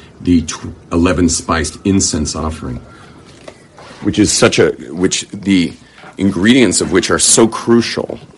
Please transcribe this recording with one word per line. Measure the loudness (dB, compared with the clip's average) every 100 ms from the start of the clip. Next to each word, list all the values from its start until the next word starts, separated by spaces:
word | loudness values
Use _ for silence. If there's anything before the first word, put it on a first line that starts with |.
| -20 -10
the | 0 0
tw-, | 0 -10 -14 -16 -6
eleven | 0 0 2 0
spiced | 0 -4 -4 -4 -6 0
incense | 0 0 -2 -6 -6
offering, | -8 -8 -10 -12 -14 -20 -20 -20 -20 -20 -20 -20 -20 -20 -20 -6
which | -4 2
is | 2
such | 4 2 4
a, | 2 0 -10
which | -2 -2 -2 -8
the | -8 0 2 0 -4 -20 -20 -20 -4
ingredients | -2 0 4 4 4 2
of | 0
which | 0 2
are | 0
so | 2 4 4
crucial | 2 2 2 2 -4 -8 -10 -14